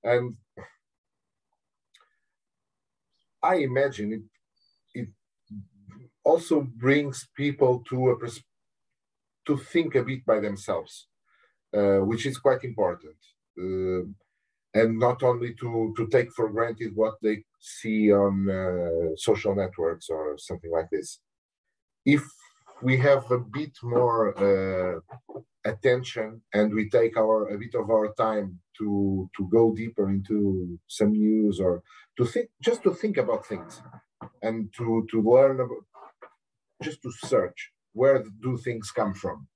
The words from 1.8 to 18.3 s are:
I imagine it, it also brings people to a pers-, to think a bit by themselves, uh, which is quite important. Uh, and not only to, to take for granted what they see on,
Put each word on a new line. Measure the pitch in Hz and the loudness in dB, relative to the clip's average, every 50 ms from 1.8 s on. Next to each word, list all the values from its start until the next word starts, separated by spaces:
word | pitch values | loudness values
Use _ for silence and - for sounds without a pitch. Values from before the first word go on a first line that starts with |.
| _ _ _ _ _ _ _ _ _ _ _ _ _ _ _ _ _ _ _ _ _ _ _ _ _ _ _ _ _ _ _ _ - | _ _ _ _ _ _ _ _ _ _ _ _ _ _ _ _ _ _ _ _ _ _ _ _ _ _ _ _ _ _ _ _ 0
I | 165 185 | 2 2
imagine | 175 147 131 123 131 139 139 135 - 107 104 110 | 2 2 0 2 2 2 2 0 -4 -6 -4 -4
it, | 110 104 - _ _ _ _ _ _ _ _ _ _ _ _ _ - | -6 -8 -14 _ _ _ _ _ _ _ _ _ _ _ _ _ -12
it | 120 98 - _ _ _ _ _ _ _ 107 104 98 _ _ _ _ - - 107 127 - _ _ _ | -12 -12 -14 _ _ _ _ _ _ _ -18 -18 -18 _ _ _ _ -20 -20 -20 -20 -20 _ _ _
also | 135 160 170 170 - 165 151 | 4 4 4 4 2 0 0
brings | 139 127 113 113 120 131 139 147 147 143 131 - - _ _ | 0 -2 -8 -2 2 4 4 4 2 -2 -8 -12 -14 _ _
people | - 143 147 143 139 135 127 123 120 120 - | -4 -4 -4 0 2 4 4 4 2 -2 -6
to | 131 127 127 131 | -4 0 0 0
a | 120 113 | 0 0
pers-, | - 113 110 - - _ _ _ _ _ _ _ _ _ _ _ _ _ _ _ _ _ _ _ _ | -4 -12 -12 -14 -20 _ _ _ _ _ _ _ _ _ _ _ _ _ _ _ _ _ _ _ _
to | - 151 | -2 -2
think | 139 - - - 170 170 - - | -2 -4 -2 0 0 0 2 2
a | 135 117 | 0 0
bit | 110 135 131 - | 0 -6 -8 0
by | - 113 107 | 2 2 2
themselves, | 101 104 101 98 - - 98 82 - - - - - _ _ _ _ _ _ _ _ _ _ _ _ _ - | 2 -4 -6 -8 -6 -4 -4 -4 -4 -8 -18 -20 -20 _ _ _ _ _ _ _ _ _ _ _ _ _ 0
uh, | 104 101 98 98 98 | 2 4 4 4 4
which | 98 101 113 107 - | 4 2 0 -2 -2
is | 139 127 - | -4 -6 0
quite | _ 139 127 123 - | _ 2 2 2 -2
important. | 127 113 104 101 87 87 - - - - _ _ _ _ _ _ _ _ - | -8 -4 -2 -2 -2 -2 -6 -12 -20 -20 _ _ _ _ _ _ _ _ -10
Uh, | 90 92 95 92 92 92 92 92 90 92 98 _ _ _ _ _ _ _ _ _ _ _ _ | -6 -4 -4 -2 -2 -2 -2 -4 -4 -8 -12 _ _ _ _ _ _ _ _ _ _ _ _
and | 107 113 113 113 110 | 2 2 2 2 2
not | 120 120 123 127 131 | 2 0 0 2 2
only | 127 123 120 120 120 110 | 0 0 0 -2 -8 -8
to, | - 127 120 117 113 113 107 107 | -8 -8 -6 -2 -2 -2 -2 -2
to | - 113 110 | -4 -6 0
take | - 127 123 120 - | 2 0 0 0 -2
for | - 113 107 | -4 -4 -2
granted | 104 113 117 117 113 101 117 110 95 | 0 -2 -2 -2 -4 -6 -8 -8 -2
what | 104 110 110 110 - - | 0 0 0 -2 -2 -2
they | 107 107 104 107 _ _ _ | -2 -2 -2 -6 _ _ _
see | _ - - - - 113 110 107 107 107 101 | _ -20 -20 -10 -6 -4 0 2 6 6 6
on, | 101 101 101 | 6 6 4